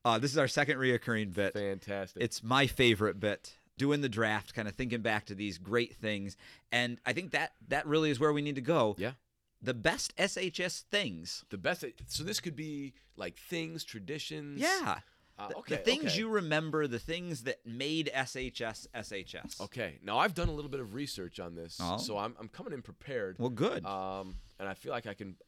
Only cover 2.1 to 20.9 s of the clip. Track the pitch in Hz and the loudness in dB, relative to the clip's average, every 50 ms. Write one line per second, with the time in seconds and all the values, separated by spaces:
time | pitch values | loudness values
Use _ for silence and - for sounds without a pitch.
2.1 | - - 123 113 - - 113 113 127 135 139 120 - - 127 120 110 95 107 104 | -2 0 0 0 0 -2 0 2 4 6 4 4 6 6 8 8 8 8 6 2
3.1 | 90 101 101 104 98 - - - - - _ _ _ - 135 143 147 147 143 131 | 2 2 0 0 0 -2 -4 -12 -20 -20 _ _ _ 0 2 4 4 4 2 2
4.1 | 101 110 113 107 107 107 104 - - 117 107 104 95 - 131 120 120 117 101 113 | 2 2 2 2 2 0 -2 -4 -4 -4 -4 -4 -4 -4 -2 -2 -2 0 2 2
5.1 | 107 104 - - 104 95 104 101 90 82 92 92 110 120 120 - - - 113 107 | 2 0 0 -4 -6 -4 -4 -4 -4 -6 -4 0 2 2 2 2 -2 -4 -2 0
6.1 | 104 101 101 98 - - - - - - _ _ 117 120 123 123 120 - - 127 | 0 0 -2 -6 -8 -10 -16 -20 -20 -20 _ _ 2 2 2 2 -2 -2 -2 -2
7.1 | 123 170 185 147 143 143 160 - - _ 107 - 135 147 143 151 147 160 156 151 | 0 0 -2 0 0 0 0 -2 -4 _ -4 -2 0 0 2 4 4 4 6 4
8.1 | 139 113 156 151 147 147 147 147 143 135 120 151 170 151 117 107 101 - 95 123 | 4 6 4 4 4 4 2 0 -2 0 2 4 6 6 6 6 4 2 -2 -4
9.1 | 139 - _ _ _ _ _ _ _ _ - 123 127 117 104 160 208 - - - | -4 -8 _ _ _ _ _ _ _ _ -2 -2 -2 2 2 2 2 2 -2 -4
10.1 | - - 185 196 - 180 190 180 - - 180 180 - - - _ - 208 196 120 | 0 0 0 0 0 0 -2 -2 -2 -2 -2 -2 -4 -6 -4 _ 0 0 0 0
11.1 | 90 80 85 87 - - - - - 98 87 147 180 - 156 123 - - - - | -4 -6 -8 -8 -10 -10 -10 -10 -8 -2 0 0 0 0 -4 -8 -10 -12 -10 -8
12.1 | - - 151 190 220 - - 175 147 127 156 156 147 143 139 131 - _ _ _ | -6 -4 -4 -2 -4 -2 -4 -4 -6 -6 -8 -8 -6 -8 -8 -10 -12 _ _ _
13.1 | _ - 95 87 - - - - 180 165 165 160 165 160 - - - 110 95 - | _ -8 -8 -8 -8 -12 -10 -6 -4 -4 -4 -4 -6 -8 -10 -10 -10 -10 -8 -6
14.1 | 147 147 - - 156 156 147 143 143 196 277 339 381 381 294 - - - - - | -6 -6 -6 -6 -8 -8 -8 -8 -4 0 0 2 2 2 0 -2 -2 -4 -6 -12
15.1 | _ _ _ _ _ - 202 196 - - - - - 110 - 226 262 302 311 202 | _ _ _ _ _ -12 -10 -8 -8 -10 -6 -4 -4 2 2 2 2 4 2 0
16.1 | 156 190 220 226 214 208 175 156 151 156 160 156 151 156 151 135 117 113 - 160 | 0 0 0 0 0 0 2 2 2 0 2 2 0 0 2 0 0 -4 -4 -4
17.1 | 165 175 180 175 160 120 113 135 - - - 117 113 123 139 151 156 160 151 139 | -6 -4 -4 -6 -6 -4 -4 -4 -6 -6 -8 -10 -6 -4 -2 0 0 0 0 0
18.1 | 123 135 131 120 - 131 131 127 - - 120 113 110 - - - - 117 104 - | 0 0 -2 -2 -4 -6 -6 -6 -4 -4 -4 -4 -6 -8 -12 -10 -10 -8 -8 -6
19.1 | 107 95 90 - - 85 - - - - 98 101 - 127 107 85 71 - - 98 | -6 -8 -8 -8 -10 -10 -10 -10 -8 -8 -8 -6 -4 -4 -4 -4 -4 -6 -4 2
20.1 | 107 127 175 214 156 170 170 165 151 147 147 139 135 135 123 101 | 4 4 4 4 4 0 0 0 0 -2 -4 -4 -6 -6 -6 -6